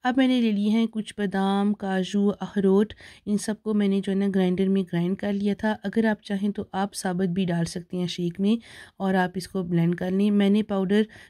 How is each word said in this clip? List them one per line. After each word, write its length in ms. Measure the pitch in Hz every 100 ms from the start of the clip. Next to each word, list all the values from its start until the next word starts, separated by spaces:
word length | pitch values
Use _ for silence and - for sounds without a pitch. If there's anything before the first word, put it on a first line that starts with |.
अब 140 | 254 254
मैंने 220 | 262 254
ले 120 | 233
लिए 180 | 202 208
हैं 180 | 220 226
कुछ 260 | 220 208 -
बादाम, 540 | 202 196 190 196 202
काजू, 560 | 208 196 190 185 202 202
अखरोट, 640 | 196 185 - 196 190 214 - - - -
इन 100 | 202
सबको 380 | - 208 214
मैंने 260 | 208 202 196
जो 120 | 196
है 60 | 190
ना 100 | 202
ग्राइंडर 400 | 190 185 180 190
में 160 | 196
ग्राइंड 320 | 175 170 175 196
कर 160 | 202
लिया 220 | 202 202
था। 180 | 196 220
अगर 340 | 214 202 226 220
आप 140 | 214
चाहें 280 | - 196 202
तो 160 | 202 -
आप 180 | 190 202
साबुत 360 | - 190 180 190
भी 180 | 175 185
डाल 180 | 170
सकते 320 | 170 180 175 180
हैं 100 | 175
शेक 340 | - 175 170
में 180 | 196 226 - - - _
और 140 | 190
आप 180 | 190 180 185
इसको 260 | 185 190
ब्लेंड 320 | 175 170 170
कर 160 | 175 185
लें। 200 | 190 208
मैंने 320 | 202 202 208
पाउडर 440 | 220 196 190 208 214 -